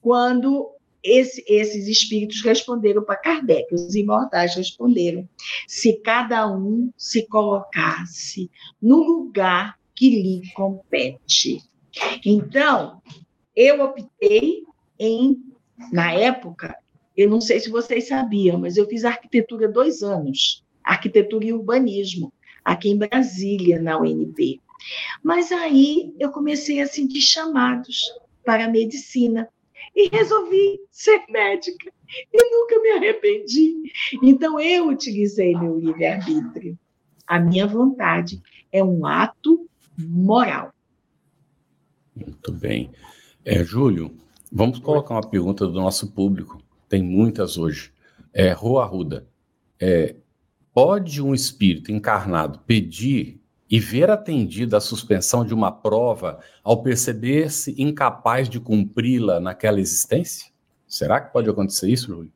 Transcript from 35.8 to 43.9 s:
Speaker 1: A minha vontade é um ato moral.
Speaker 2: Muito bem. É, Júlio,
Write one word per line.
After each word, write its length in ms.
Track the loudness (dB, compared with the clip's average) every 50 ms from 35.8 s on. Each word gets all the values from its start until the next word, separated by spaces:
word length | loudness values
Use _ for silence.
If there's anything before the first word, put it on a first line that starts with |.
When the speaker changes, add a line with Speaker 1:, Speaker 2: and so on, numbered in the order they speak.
| -2 -2 -2 0 -2 -2 -2 -2 -4 -2 -2 -2 -2 -4 -10 -12 -12 -12 -14 -14 _ _ _ _ _ _ _ _ _
Speaker 1:
A 140 | -2 0 2
minha 260 | 2 2 2 2 0
vontade 760 | 0 2 2 2 2 2 0 -2 -2 0 -2 -2 -6 -10 -16 -18 _ _ -20 _ _
é 140 | 0 0 2
um 220 | 2 2 0 0
ato 600 | -2 0 0 0 -2 -4 _ _ 2 2 2 2 -10 _ _ _ _ _
moral. 760 | -12 -10 -4 -2 0 2 4 4 4 2 0 -2 -6 -8 -12 _ _ _ _ _ _ _ _ _ _ _ _ _ _ _ _ _ _ _ _ _ _ _ _ _ _ _ _ _
Speaker 2:
Muito 380 | -18 -16 -16 -18 -14 _ -12 -10
bem. 380 | -8 -6 -4 -4 -4 -6 -8 -14 _ -20 -20 -20 _ _ _ _ _ _
É, 220 | -2 0 0 0
Júlio, 500 | 0 0 0 2 2